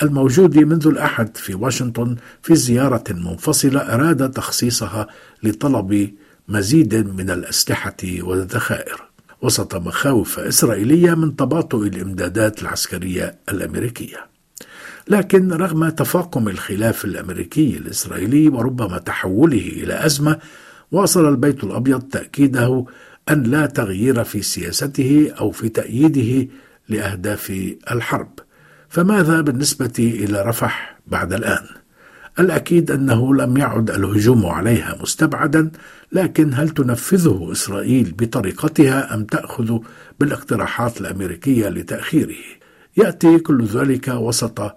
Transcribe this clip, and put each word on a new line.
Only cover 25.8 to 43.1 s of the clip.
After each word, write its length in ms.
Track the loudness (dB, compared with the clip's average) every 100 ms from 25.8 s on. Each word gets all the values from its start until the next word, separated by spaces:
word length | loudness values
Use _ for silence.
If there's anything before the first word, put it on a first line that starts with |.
| -2 2 4 4 2 0 -2 -8 _ _ -6
لأهداف 840 | -6 -4 -6 -6 -6 -6 -6 -6 -8 -6
الحرب. 380 | -6 -4 -6 -6 -16 -20 _ _ _ _
فماذا 520 | 0 2 4 4 2
بالنسبة 520 | 2 0 -2 -2 -4 0
إلى 440 | 0 0 -2 -2
رفح 560 | -2 -2 -4 -4 -12 -18 -8
بعد 260 | -4 -4
الآن؟ 340 | -4 -2 -4 -6 -20 _ _ -20 -20 -8 0
الأكيد 520 | 2 0 2 2 2
أنه 440 | 0 2 2 4
لم 220 | 2 2 2
يعد 340 | 0 0 -2
الهجوم 560 | -2 0 2 4 4 4
عليها 520 | 0 2 0 0 -8
مستبعداً، 720 | -6 0 0 0 2 2 2 -4 -20 -20 -4
لكن 420 | 0 2 2 2
هل 140 | 2 0
تنفذه 800 | 0 0 -2 0 2 4 0 -4
إسرائيل 640 | -6 -4 -4 0 2 2 -2
بطريقتها 960 | -4 -2 -4 -4 0 4 4 2 -2
أم 100 | -6
تأخذ 540 | -4 -6 -6 -6 -2 -4 -6 -20 -10 -2
بالاقتراحات 800 | -2 -2 -4 -4 -2 -2 -4 -4
الأمريكية 680 | -8 -6 -8 -4 0 2 0
لتأخيره؟ 760 | -4 -8 -8 -2 0 0 -6 -18 -20 _ _ _ 2
يأتي 420 | 2